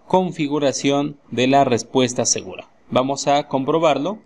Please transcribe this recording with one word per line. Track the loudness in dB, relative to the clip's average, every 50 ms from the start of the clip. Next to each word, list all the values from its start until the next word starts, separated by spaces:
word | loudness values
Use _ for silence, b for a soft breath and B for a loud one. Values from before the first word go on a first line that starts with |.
| _
configuración | 0 0 0 0 0 -4 -6 -4 -4 -2 0 0 0 -2 0 0 0 0 0 0 -4 -6 -12 _ _
de | -2 0 2
la | 4 4 4 4
respuesta | 2 2 0 -2 -2 0 0 0 0 0 -2 -2
segura. | -2 -2 -4 -6 -10 -14 -16 -18 -20 _ _ _ -4
Vamos | -2 0 0 0 -2 -4 0 0
a | 0 0 0 -2
comprobarlo. | -4 -2 0 0 0 2 2 2 2 2 -2 -4 -6 -8 -10